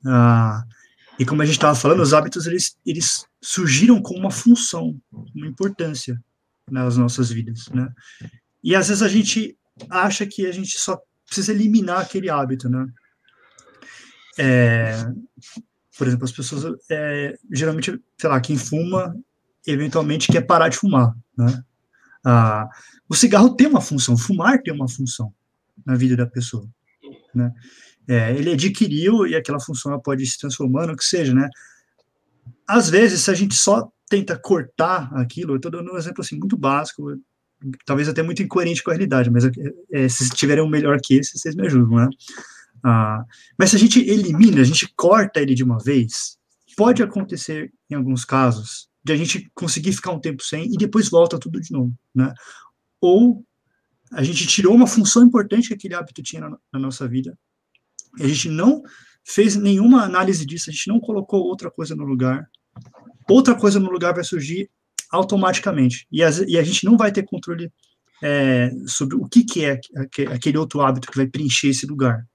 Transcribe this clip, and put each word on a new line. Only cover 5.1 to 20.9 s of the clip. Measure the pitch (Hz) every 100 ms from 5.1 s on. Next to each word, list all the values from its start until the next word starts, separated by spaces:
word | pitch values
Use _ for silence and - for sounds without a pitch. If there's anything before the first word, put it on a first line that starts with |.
| - 117 151
uma | 151
importância | 131 196 196 165 143 - 120 _ _ _ _ -
nas | 131 127 120
nossas | 123 120 120
vidas, | 113 113 113 -
né? | 127 127 - _ _ - _ _ _
E | 156 190
às | 185
vezes | 196
a | 214
gente | 202 - 220 214 - _ _ -
acha | 180 196 202 202
que | - 190
a |
gente | 180 190 -
só | - - _ _ _
precisa | - 196
eliminar | 202 214 220 180 180
aquele | 185 190 185
hábito, | 147 131 127 127
né? | 127 131 120 _ _ _ _ _ _ _ _ - - - _ _ -
É, | 139 127 120 113 113 110 117 160 233 _ - - - _ _ -
por | 135
exemplo, | 123 127
as |
pessoas, | - 123 147 160 123 _
é, | 156 151 147 143 - _
geralmente, | 139 160 156 - 247 _ _
sei | 160
lá, | 131
quem | 123 143
fuma, | 117 151 170 185 180 180 - _ _ _ -
eventualmente | 143 147 160 151 151 -
quer | 170
parar | 123 170 160
de | -
fumar, | 202